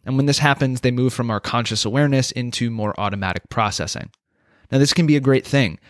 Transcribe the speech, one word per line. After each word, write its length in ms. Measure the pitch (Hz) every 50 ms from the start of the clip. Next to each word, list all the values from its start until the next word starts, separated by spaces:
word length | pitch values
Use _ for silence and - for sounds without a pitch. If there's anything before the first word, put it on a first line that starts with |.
| -
And 120 | - 131
when 100 | 135 139
this 120 | 143 139 -
happens, 440 | 147 143 135 - 139 131 127 123
they 100 | - 127
move 200 | 123 123 127 127
from 200 | - - 120 117
our 80 | 107 101
conscious 440 | - - - 120 117 - 110 104 -
awareness 460 | 104 113 139 147 143 139 131 127 -
into 400 | - 123 123 120 - - 120 117
more 240 | 113 113 107 104 -
automatic 520 | - 104 101 101 98 98 92 - - - -
processing. 640 | - 117 107 104 - - 78 - - - - - _ _ _ _ _ _ _ _ _ _ _ -
Now, 80 | 131 135
this 140 | 143 -
can 120 | - 175 165
be 120 | 151 151
a 40 | 143
great 240 | 131 139 135 131 -
thing. 360 | - 139 139 123 87 78 - _